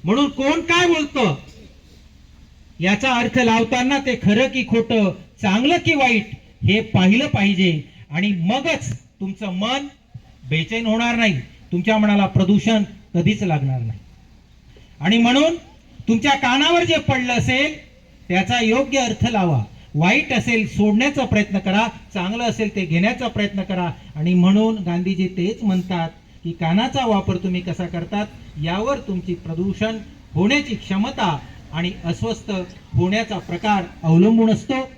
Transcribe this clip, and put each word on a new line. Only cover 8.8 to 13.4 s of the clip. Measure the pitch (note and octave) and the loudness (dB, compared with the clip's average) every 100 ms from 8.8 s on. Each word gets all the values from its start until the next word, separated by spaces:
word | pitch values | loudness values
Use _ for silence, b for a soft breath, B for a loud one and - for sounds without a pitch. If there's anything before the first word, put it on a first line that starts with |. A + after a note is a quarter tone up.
| - - - _ | -6 -10 -12 _
तुमचं | F#3+ F#3+ G3+ | -10 -8 -8
मन | F#3 G#3+ C4+ C#4+ - _ - - - B2 | -4 -4 -4 -6 -16 _ -20 -20 -20 -6
बेचैन | D#3 D#3+ A3+ A#3 | -4 -4 -4 -2
होणार | A3+ A#3+ A#3 | 0 0 0
नाही, | A3 C#3 - - - | 0 -2 -8 -20 -6
तुमच्या | F3 G3+ A3 | -4 0 2
मनाला | G#3+ G3+ F#3+ | 4 2 2
प्रदूषण | - F#3 G#3 A3 A3 G3+ - - | 2 4 2 4 0 0 -8 -6
कधीच | E3+ E3+ G#3 | 0 0 0